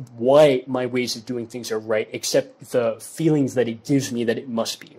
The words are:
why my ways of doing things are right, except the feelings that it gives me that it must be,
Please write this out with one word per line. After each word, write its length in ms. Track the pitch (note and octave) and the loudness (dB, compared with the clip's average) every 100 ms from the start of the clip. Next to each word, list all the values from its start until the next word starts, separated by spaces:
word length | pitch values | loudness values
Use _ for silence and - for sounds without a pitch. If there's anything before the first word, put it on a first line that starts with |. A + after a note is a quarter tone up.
| B2+ A#2+ | -16 -4
why 460 | A#2+ C#3+ D3+ C3 C#3 | 4 6 6 4 -2
my 180 | B2+ B2 | -4 -2
ways 300 | B2 A#2+ A#2+ | -2 -2 -6
of 100 | A2 | -8
doing 220 | B2 A2+ | -8 -8
things 240 | B2+ A2 | -10 -6
are 80 | A2 | -6
right, 280 | A2 A2 A#2 | -2 -2 -2
except 580 | A2+ - C#3+ - - B2 | -6 0 0 -2 -10 -4
the 260 | - - - | 0 0 -4
feelings 540 | - - D#3+ D3+ C3 | -10 -2 2 2 2
that 120 | A#2 A#2 | 0 -2
it 180 | A2+ | -2
gives 280 | - C#3 - | 0 0 0
me 100 | A#2 | -4
that 160 | A#2 A#2 | -2 -2
it 100 | - | -2
must 300 | A2+ A2 - | -4 -4 -6
be, 180 | - | -14